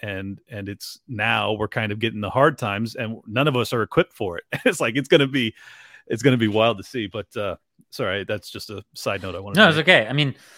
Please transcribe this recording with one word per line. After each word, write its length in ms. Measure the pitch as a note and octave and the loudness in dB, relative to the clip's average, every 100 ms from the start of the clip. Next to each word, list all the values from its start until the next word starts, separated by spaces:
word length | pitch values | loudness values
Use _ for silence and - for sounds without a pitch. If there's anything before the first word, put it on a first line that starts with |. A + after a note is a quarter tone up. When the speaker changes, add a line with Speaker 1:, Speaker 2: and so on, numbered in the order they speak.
Speaker 1:
And, 380 | G#2+ G2 G2 G2 _ | -8 -8 -8 -12 _
and 200 | A2 G2 | -12 -10
it's 300 | G2+ - - - | -10 -14 -16 -10
now 440 | G#2+ A2 A2 G#2 | -4 0 0 0
we're 160 | G#2+ G#2+ | -2 -2
kind 220 | - G#2+ | -2 -4
of 80 | G#2+ | -2
getting 220 | A2+ G#2+ | -4 -4
the 80 | G2+ | -2
hard 300 | A#2+ D3+ C#3 | 2 2 2
times, 380 | A2 G2+ A2+ - | -4 -2 -4 -6
and 220 | A2 A2+ - | -8 -10 -4
none 220 | G#2+ D3 | 0 2
of 80 | B2 | 2
us 160 | A2 | 0
are 100 | B2 | -2
equipped 300 | G#2 - F#3 | 0 0 0
for 240 | - G2+ E2+ | -2 -6 -6
it. 60 | - | -8
<laughs> 120 | - - | -2 0
It's 140 | E3 | 0
like, 160 | B2+ B2 | 0 -2
it's 120 | C3+ | 4
gonna 180 | E3 C#3 | 4 4
be, 280 | C3+ A2+ - - - - - - | 0 -2 -6 -16 -20 -20 -16 -8
it's 160 | A#2 | 0
gonna 140 | C3 B2+ | 2 4
be 120 | A2 | 4
wild 280 | G#2+ A2+ G2 | 4 2 0
to 40 | |
see. 240 | F#2 B2+ G#2 | -6 -8 -8
But, 280 | G#2+ G2+ | -10 -10
uh, 220 | A2+ G2+ - _ _ _ | -6 -6 -8 _ _ _
sorry, 360 | - A2 G2 | -6 -4 -4
that's 260 | G2 G#2+ - | -4 -6 -8
just 180 | G2+ - | -14 -12
a 160 | G2+ - | -14 -16
side 280 | - - G2+ | -8 -6 -4
note 140 | F#2+ F2 | -6 -10
I 20 | |
wanted 180 | G2 G#2 | 0 6
Speaker 2:
No, 80 | |
Speaker 1:
to 40 | G3+ | 6
Speaker 2:
it's 60 | D#3 | 6
Speaker 1:
make. 100 | D#3 | 6
Speaker 2:
okay. 180 | E3 G#2+ | 6 4
I 60 | |
mean, 220 | C#3 C#3+ - - | 0 0 -4 -16